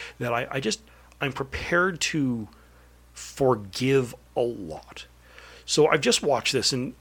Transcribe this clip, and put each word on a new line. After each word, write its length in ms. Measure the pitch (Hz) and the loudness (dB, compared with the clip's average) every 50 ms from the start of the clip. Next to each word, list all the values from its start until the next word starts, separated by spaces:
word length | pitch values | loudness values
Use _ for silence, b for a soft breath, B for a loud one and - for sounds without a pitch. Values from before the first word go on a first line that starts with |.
| B B B - | B B B -8
that 140 | 113 120 117 | -4 -2 -2
I, 140 | 117 135 - | -2 -2 -4
I 100 | - 135 | -4 -4
just, 200 | 135 220 208 - - b b b b b b - | -4 -4 -4 -4 -8 b b b b b b -6
I'm 120 | 143 139 127 | -6 -4 -4
prepared 680 | - 139 135 - - - - 175 175 180 190 175 151 | -4 -6 -6 -6 -8 -4 0 2 2 2 2 0 -2
to 480 | - - - 156 139 127 120 113 107 - b b b b b b b b b b b - - | -4 -2 0 0 0 0 0 -2 -6 -10 b b b b b b b b b b b -20 -20
forgive 1000 | - - - - - 139 127 123 107 101 95 - - 127 131 135 135 127 117 - - - _ _ | -18 -18 -12 -2 2 4 4 4 4 0 -6 -6 -2 2 4 4 4 4 2 -4 -14 -20 _ _
a 40 | 135 | -2
lot. 640 | 123 120 117 - - 80 78 - - - - - - - - B B B B B B B B B B | -2 -2 -4 -6 -10 -10 -10 -12 -14 -16 -18 -20 -20 -20 -20 B B B B B B B B B B
So 220 | - - 156 151 160 | -2 2 4 4 6
I've 120 | 165 151 | 4 4
just 220 | - 247 226 - - | 4 2 2 2 2
watched 300 | 147 131 113 - - - | 2 0 2 0 0 0
this 200 | 123 104 - 143 | 0 0 0 0
and, 220 | 123 127 - - - | -2 -4 -6 -8 -12